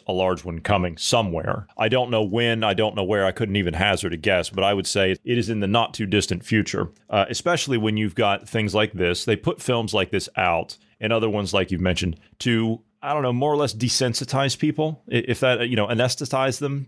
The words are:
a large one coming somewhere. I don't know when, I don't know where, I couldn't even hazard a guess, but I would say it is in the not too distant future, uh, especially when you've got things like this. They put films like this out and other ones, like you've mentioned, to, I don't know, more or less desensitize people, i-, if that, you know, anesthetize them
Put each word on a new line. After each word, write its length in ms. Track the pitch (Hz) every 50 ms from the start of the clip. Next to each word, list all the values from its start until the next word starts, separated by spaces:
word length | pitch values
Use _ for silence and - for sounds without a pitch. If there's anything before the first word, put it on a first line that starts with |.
| - -
a 60 | 95
large 320 | 92 92 92 92 82 -
one 140 | 92 85 82
coming 360 | - - 104 98 90 87 82
somewhere. 720 | - - - - 120 110 95 82 80 - - - - 104 - _
I 120 | - 110 110
don't 240 | 113 127 123 120
know 100 | 120 110
when, 420 | 110 98 92 117 120 117 117 113 110
I 120 | 107 98
don't 200 | 92 110 107 98
know 80 | 104 98
where, 220 | 90 107 101 98
I 60 | 95
couldn't 240 | 92 - 120 104 95
even 180 | 104 95 87 80
hazard 400 | 82 95 104 98 85 - 92 85
a 40 | 82
guess, 340 | 78 104 98 90 82 -
but 120 | - 95 95
I 100 | 98 104
would 120 | 98 92
say 260 | - - 101 95 92
it 260 | 95 - - - 120 120
is 120 | 107 98
in 100 | 117 107
the 80 | 101 98
not 280 | 104 117 117 - -
too 100 | - 107
distant 400 | 95 95 104 - - 95 85 -
future, 440 | - 113 110 101 - - 98 98 90 - _ _ -
uh, 160 | - 104 98 -
especially 500 | 120 - - 175 175 160 - - 131 117
when 180 | 107 110 107 107
you've 160 | 107 104 87
got 340 | - 110 101 101 101 - 104
things 280 | - 117 107 104 90
like 180 | 107 107 107 -
this. 320 | 90 90 87 90 - -
They 100 | - 110
put 240 | 104 - - 185 -
films 340 | - - 127 117 113 101 -
like 180 | 104 95 -
this 180 | - 98 - - -
out 420 | - 95 90 85 82 82 - - - _ _ _ -
and 120 | 110 107
other 180 | 117 113 110 113
ones, 220 | 104 104 101 90
like 200 | - 101 92 87
you've 100 | 95 82
mentioned, 380 | 90 92 90 - - 90 80 - _ _ _ -
to, 400 | - 127 117 113 113 113 113 113 _ _ _ _
I 120 | - 139 147
don't 100 | 151 139
know, 100 | 127 123
more 180 | 123 135 151
or 60 | 151 147
less 160 | 147 127 -
desensitize 840 | 110 123 120 - - 135 123 110 - - - - 135 139 135 - -
people, 440 | - 151 151 - 156 156 160 - _ -
i-, 140 | 131 120 117 -
if 120 | 120 -
that, 280 | - 127 127 110 120 120
you 80 | 123
know, 120 | 107 104 101
anesthetize 720 | 120 110 123 123 - - 151 131 - 131 131 135 120 -
them 260 | 143 139 139 139 135